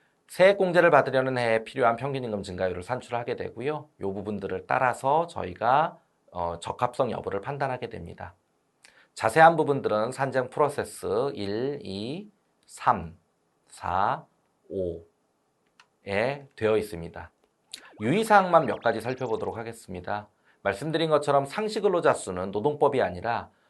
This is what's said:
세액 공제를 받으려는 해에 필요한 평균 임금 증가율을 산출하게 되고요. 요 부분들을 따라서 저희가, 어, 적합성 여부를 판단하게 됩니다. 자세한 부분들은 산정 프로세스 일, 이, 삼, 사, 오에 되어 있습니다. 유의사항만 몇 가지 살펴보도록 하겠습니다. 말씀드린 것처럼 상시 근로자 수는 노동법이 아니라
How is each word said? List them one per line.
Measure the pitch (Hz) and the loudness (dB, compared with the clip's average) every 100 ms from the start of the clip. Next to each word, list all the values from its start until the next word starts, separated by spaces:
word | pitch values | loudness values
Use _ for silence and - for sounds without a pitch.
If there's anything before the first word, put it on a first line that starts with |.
| _ _ _ | _ _ _
세액 | - 185 202 | 4 6 6
공제를 | 185 175 170 | 4 6 6
받으려는 | 147 131 131 131 127 | 6 6 2 0 0
해에 | 117 113 | 2 0
필요한 | 113 135 120 | 0 2 2
평균 | 117 135 135 | 2 -2 -6
임금 | 123 104 | -4 -6
증가율을 | 92 90 92 90 | -6 -4 -2 -4
산출하게 | 87 123 - 120 123 117 | -6 -8 -6 -6 -6 -6
되고요. | 92 - 131 151 143 _ | -8 -8 -6 -6 -10 _
요 | 98 | -6
부분들을 | 98 98 101 98 92 - | -6 -6 -6 -6 -6 -2
따라서 | 127 127 - 135 156 170 | 2 2 0 0 0 0
저희가, | - 92 - 113 139 165 - _ _ _ | -6 -10 -2 2 2 2 -4 _ _ _
어, | 87 87 85 | -8 -6 -6
적합성 | - - 123 - 123 | -10 -4 -4 -2 -2
여부를 | - 120 98 | -4 -6 -6
판단하게 | - 143 139 127 113 | -6 -6 -6 -6 -10
됩니다. | 104 87 87 92 - _ _ _ _ _ _ _ | -12 -14 -14 -18 -18 _ _ _ _ _ _ _
자세한 | - 113 156 165 | -2 2 8 8
부분들은 | 165 143 135 104 107 113 | 8 2 0 0 0 0
산정 | 131 135 131 123 | -2 -2 -2 -2
프로세스 | - 151 143 98 - 90 101 139 | 0 0 0 -6 -8 -4 -2 -2
일, | - 101 107 135 143 | -4 -4 -4 -4 -6
이, | 98 95 113 165 208 _ _ _ _ | -8 -8 -6 -8 -12 _ _ _ _
삼, | - - 107 82 80 _ _ _ _ _ | -2 0 0 -4 -14 _ _ _ _ _
사, | - 90 92 107 151 156 _ _ _ _ | -12 -4 0 0 -2 -8 _ _ _ _
오에 | 98 87 82 - _ _ _ _ _ _ _ _ _ 98 98 123 143 139 - | -6 -6 -6 -14 _ _ _ _ _ _ _ _ _ -4 -2 -2 -4 -12 -2
되어 | 110 110 | 0 2
있습니다. | - 85 85 82 85 _ _ _ _ - - - | 0 -8 -12 -14 -18 _ _ _ _ -20 -20 -6
유의사항만 | 208 190 220 208 185 165 131 | -2 0 6 6 6 4 4
몇 | 98 | 0
가지 | 117 110 | 0 -2
살펴보도록 | 113 127 127 107 95 95 | -4 -6 -4 -4 -4 -8
하겠습니다. | 113 113 - 90 87 104 104 _ _ _ | -10 -14 -14 -12 -8 -8 -10 _ _ _
말씀드린 | 98 - 151 156 160 | -2 -2 -2 0 2
것처럼 | 151 147 139 139 | 2 4 2 0
상시 | - 214 220 | -4 -4 -2
근로자 | 196 175 143 | 0 2 2
수는 | - - 90 95 | 2 -2 -6 -6
노동법이 | 101 147 147 143 131 | -2 -2 2 2 2
아니라 | 95 90 113 113 90 _ | -2 -2 -6 -6 -8 _